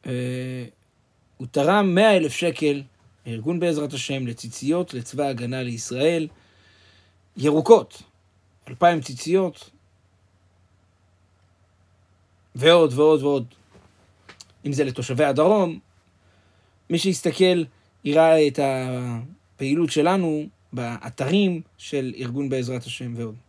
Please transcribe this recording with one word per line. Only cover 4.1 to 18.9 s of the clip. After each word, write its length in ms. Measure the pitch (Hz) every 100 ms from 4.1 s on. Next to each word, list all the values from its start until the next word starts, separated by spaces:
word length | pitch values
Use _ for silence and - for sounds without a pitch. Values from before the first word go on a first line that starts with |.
| 135 123
לציציות, 680 | 117 123 - 135 170 175
לצבא 300 | 127 120 131
ההגנה 380 | 143 120 120 131
לישראל, 640 | 123 117 - 123 151 170 151 - _ _ _ _ _ _ _ _ _ -
ירוקות, 680 | 143 151 156 226 143 - - _ _ _ _ _ -
אלפיים 320 | 127 175 170
ציציות, 680 | 131 127 156 180 185 - - _ _ _ _ _ _ _ _ _ _ _ _ _ _ _ _ _ _ _ _ _ _ _ _ _ _ _ _
ועוד 380 | - 147 170 160
ועוד 300 | 127 151 156
ועוד. 220 | 139 143 120 _ _ - _ _ _ _ _ - - _ 147
אם 60 |
זה 120 | 139
לתושבי 400 | 139 123 127 127
הדרום, 540 | 147 131 160 208 175 - _ _ _ _ _ _ _ _ _ _ _
מי 80 | 170
שיסתכל 680 | 185 180 175 - 185 180 151 _ _ _
יראה 420 | 139 147 160 160 147
את 120 | 135
הפעילות 1300 | 139 131 127